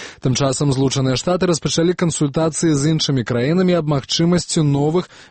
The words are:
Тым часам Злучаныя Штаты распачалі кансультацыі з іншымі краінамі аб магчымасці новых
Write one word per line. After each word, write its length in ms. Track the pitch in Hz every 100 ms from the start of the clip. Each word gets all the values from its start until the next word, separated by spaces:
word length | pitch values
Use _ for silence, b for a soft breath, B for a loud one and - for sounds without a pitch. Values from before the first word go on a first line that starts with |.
| B B
Тым 120 | 139 120
часам 360 | 139 131 147
Злучаныя 440 | 131 135 135 131 127
Штаты 280 | - 180 180
распачалі 480 | 156 147 - 170 175
кансультацыі 800 | 175 - 147 160 160 147 165 143
з 200 | 147 156
іншымі 280 | - 135
краінамі 520 | 113 120 131 180 185 175
аб 120 | 151
магчымасці 720 | 139 - - 170 175 - 175
новых 480 | 147 143 147 175 - B B